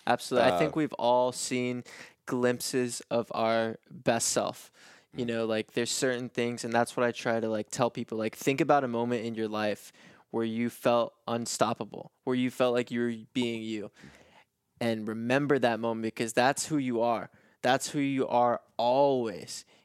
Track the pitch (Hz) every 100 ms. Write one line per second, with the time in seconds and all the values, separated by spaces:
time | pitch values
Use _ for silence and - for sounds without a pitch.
0 | - 123 - 123 110 90 156 160 147 -
1 | 120 123 127 - - 127 123 123 - -
2 | - _ - 127 123 123 - 131 123 -
3 | - 117 110 - 113 113 113 110 _ -
4 | 127 117 - - 101 - - _ - -
5 | _ - 120 117 113 110 107 120 123 -
6 | 131 123 127 - 120 120 117 117 120 -
7 | 120 - 123 113 110 107 107 - 120 -
8 | 117 110 110 - - 139 147 143 127 117
9 | 120 120 117 110 110 107 107 101 - _
10 | - - - 117 113 113 120 - 127 120
11 | 113 _ - 120 117 - 113 - 104 -
12 | - _ 131 127 127 - 127 120 120 120
13 | 120 113 110 127 120 113 110 107 101 _
14 | - - - - _ _ _ - 117 113
15 | 107 110 117 135 143 139 120 113 117 113
16 | 110 - 117 - 123 - - 151 127 117
17 | 120 107 95 _ _ _ 123 131 - 147
18 | 139 135 120 120 120 117 _ - 120 135
19 | 143 131 113 90 - - - _